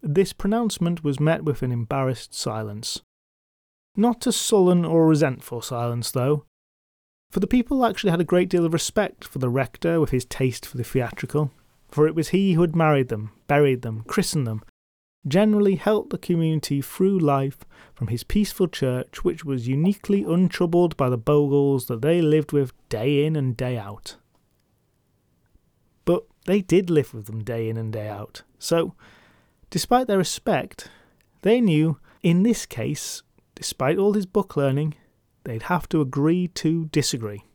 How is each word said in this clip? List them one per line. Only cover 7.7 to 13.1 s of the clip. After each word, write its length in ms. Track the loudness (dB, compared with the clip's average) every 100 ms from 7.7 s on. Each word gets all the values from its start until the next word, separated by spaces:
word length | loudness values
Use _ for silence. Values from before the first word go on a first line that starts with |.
| 0
actually 280 | 0 0 0
had 100 | 0
a 120 | 2
great 140 | 2 2
deal 180 | 2 0
of 60 |
respect 540 | 0 -2 -2 -2 -4 -12
for 140 | -4
the 100 | -2
rector 500 | 0 -2 -4 -2 0
with 120 | 2
his 120 | 0
taste 420 | -4 -2 -2 -2 -12
for 120 | -10
the 80 | -4
theatrical, 680 | -4 -4 -8 -6 -2 -2 _ _ _ _
for 180 | 2 2
it 80 | 2
was 140 | -2
he 240 | 0 2
who 80 | 2
had 140 | 2 2
married 340 | 2 2 0